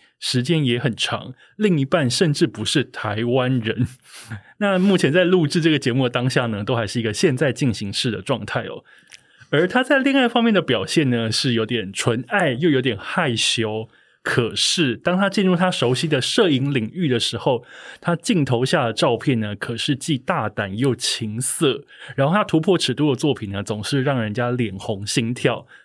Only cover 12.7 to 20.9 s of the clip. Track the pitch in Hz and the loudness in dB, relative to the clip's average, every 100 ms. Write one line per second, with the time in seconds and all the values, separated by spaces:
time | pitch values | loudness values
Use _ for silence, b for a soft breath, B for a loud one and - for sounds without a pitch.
12.7 | 135 127 101 - - 156 113 - - 107 | 2 0 -4 -4 -2 -2 0 0 -2 -2
13.7 | 110 110 b b b - - 113 98 - | -4 -8 b b b -2 0 0 -2 -2
14.7 | - 143 147 - 180 196 190 185 175 185 | 2 0 0 0 2 0 2 2 2 2
15.7 | 175 120 127 160 143 - - 196 131 139 | 0 0 0 0 0 0 2 4 2 0
16.7 | 135 110 170 165 117 - 117 - 123 B | -2 -4 -2 0 0 -2 -2 -2 -2 B
17.7 | B B B - 170 - 196 135 123 127 | B B B -4 -2 0 0 2 2 2
18.7 | 170 123 113 151 113 - 123 104 101 - | 2 0 0 0 2 2 0 -2 -6 -8
19.7 | 117 - 131 - 139 - 165 107 - 101 | -6 -4 -4 -2 -4 -2 -2 -4 -4 -6
20.7 | 101 135 | -2 -2